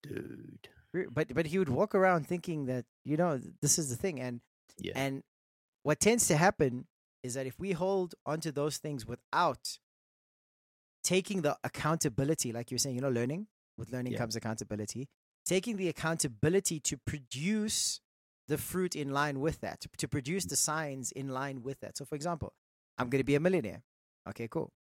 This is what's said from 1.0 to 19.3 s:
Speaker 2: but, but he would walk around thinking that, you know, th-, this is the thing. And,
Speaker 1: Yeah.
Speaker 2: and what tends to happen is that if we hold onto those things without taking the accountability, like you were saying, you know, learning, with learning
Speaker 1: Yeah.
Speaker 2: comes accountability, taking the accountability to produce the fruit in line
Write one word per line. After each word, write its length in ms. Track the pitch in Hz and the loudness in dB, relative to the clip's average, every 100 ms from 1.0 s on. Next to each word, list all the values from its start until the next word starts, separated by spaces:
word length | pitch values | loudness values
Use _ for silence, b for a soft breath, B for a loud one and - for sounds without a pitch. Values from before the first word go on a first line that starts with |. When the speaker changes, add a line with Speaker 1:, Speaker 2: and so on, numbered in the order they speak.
| - | -4
Speaker 2:
but, 220 | 120 160 | -2 0
but 120 | 127 160 | 0 0
he 120 | 180 | 2
would 100 | 175 | 2
walk 260 | 127 208 | 2 4
around 320 | 202 185 175 143 | 6 6 6 2
thinking 400 | 175 175 156 135 | -4 -2 -4 -2
that, 180 | 127 120 _ | -2 -6 _
you 120 | - 151 | -2 2
know, 220 | 175 139 | 2 2
th-, 140 | 98 - | -4 -2
this 160 | 147 - | 2 2
is 100 | 147 | 2
the 60 | 120 | -2
thing. 240 | 196 147 | -2 -2
And, 200 | 127 120 _ _ _ - | -6 -6 _ _ _ -10
Speaker 1:
Yeah. 140 | - | -6
Speaker 2:
and 280 | - 135 135 - _ _ _ _ _ | -2 -2 -4 -10 _ _ _ _ _
what 180 | 135 151 | 0 4
tends 280 | 202 233 - | 6 6 6
to 80 | 151 | 6
happen 500 | 180 - 139 123 - _ _ _ | 6 6 2 2 -10 _ _ _
is 120 | 127 | -8
that 120 | 123 131 | -4 -6
if 120 | - | -6
we 140 | 190 | -2
hold 420 | 175 185 196 180 - - | 0 2 2 0 -6 -6
onto 240 | 156 160 | -4 -2
those 280 | 143 147 143 | -2 -2 -2
things 280 | 156 143 110 | -6 -6 -6
without 720 | 120 _ 151 170 120 - - _ _ _ _ _ _ _ _ _ _ _ _ | -10 _ 2 2 2 -8 -12 _ _ _ _ _ _ _ _ _ _ _ _
taking 400 | - 185 180 190 | 0 0 2 0
the 140 | 147 - | 0 0
accountability, 880 | 123 - 151 165 151 117 139 156 131 | -6 -4 0 2 0 0 0 0 -2
like 180 | 113 120 | -4 -4
you 60 | 123 | -2
were 20 | |
saying, 160 | 143 123 | -2 0
you 40 | |
know, 60 | 139 | 2
learning, 360 | 120 123 160 214 _ _ - | 2 2 -2 -6 _ _ -14
with 140 | - | -8
learning 220 | 127 123 | -4 -4
Speaker 1:
Yeah. 60 | 110 | -2
Speaker 2:
comes 180 | 117 110 | -2 -2
accountability, 720 | 110 110 104 104 104 110 139 _ _ _ | -4 -4 -4 -6 -4 -6 -10 _ _ _
taking 320 | - 185 190 208 | 0 0 0 -2
the 120 | 185 | -2
accountability 920 | - 160 165 143 110 151 190 - 156 | 0 -2 0 -2 0 4 4 2 -2
to 160 | - 139 | -2 -4
produce 1000 | - 151 131 131 165 214 214 - - - _ _ _ _ - | -6 -6 -8 -4 0 2 2 0 0 -2 _ _ _ _ -4
the 100 | 151 | -4
fruit 360 | - 180 180 | -2 0 0
in 160 | 156 139 | -2 -2
line 280 | 139 147 | 0 0